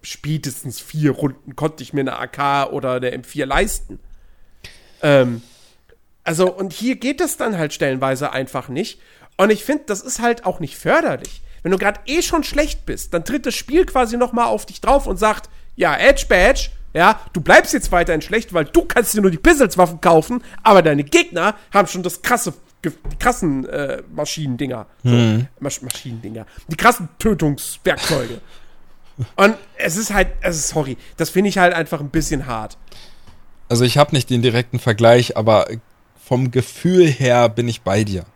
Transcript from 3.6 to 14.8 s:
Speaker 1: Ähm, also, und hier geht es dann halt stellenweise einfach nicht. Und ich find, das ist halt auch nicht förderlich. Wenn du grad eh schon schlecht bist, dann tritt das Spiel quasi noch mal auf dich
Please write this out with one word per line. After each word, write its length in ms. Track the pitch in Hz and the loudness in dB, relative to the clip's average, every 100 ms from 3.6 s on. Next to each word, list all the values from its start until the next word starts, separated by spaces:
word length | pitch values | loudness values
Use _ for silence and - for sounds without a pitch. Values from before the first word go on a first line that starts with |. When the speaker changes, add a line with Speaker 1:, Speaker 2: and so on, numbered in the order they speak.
| 202 - - - - - - - - - - - _ _ | -2 -4 -10 -16 -18 -20 -20 -20 -20 -20 -20 -20 _ _
Speaker 1:
Ähm, 400 | 151 139 127 117 - _ _ _ _ _ _ _ | 2 4 4 -2 -12 _ _ _ _ _ _ _
also, 280 | - 160 185 | -8 0 0
und 200 | 180 196 | 0 -8
hier 240 | - 226 233 | -6 -6 -4
geht 240 | 247 285 | -4 -4
es 160 | 349 - | -4 -4
dann 220 | 262 196 | -6 -4
halt 140 | 151 | -6
stellenweise 600 | - 147 131 135 131 143 | -2 -4 -2 -2 -2 -4
einfach 360 | 131 135 135 123 | -6 -6 -10 -8
nicht. 320 | 131 220 - - _ - - | -8 -8 -10 -20 _ -20 0
Und 140 | 202 | 2
ich 140 | 208 | 2
find, 260 | - 302 302 | -2 -6 -4
das 100 | 202 | -10
ist 200 | 262 254 | -8 -4
halt 260 | 240 233 190 | -2 -2 -4
auch 140 | 175 | -6
nicht 160 | 156 - | -8 -8
förderlich. 680 | - 285 320 135 - - - - | 0 0 0 -4 -10 -16 -16 -10
Wenn 100 | 170 | -4
du 60 | 185 | 0
grad 220 | 196 208 - | 0 -4 -4
eh 160 | 302 | -4
schon 220 | 349 330 | -2 -2
schlecht 420 | - 285 311 - - | -2 -2 -2 -4 -8
bist, 260 | 113 - | -10 -4
dann 100 | 170 | -6
tritt 220 | 165 269 247 | -4 -4 -4
das 80 | |
Spiel 300 | - - 302 370 | -8 -2 0 2
quasi 300 | 269 233 240 | 2 0 0
noch 160 | 240 | -2
mal 140 | 233 233 | 0 0
auf 200 | 214 - | -2 -6
dich 140 | - | -6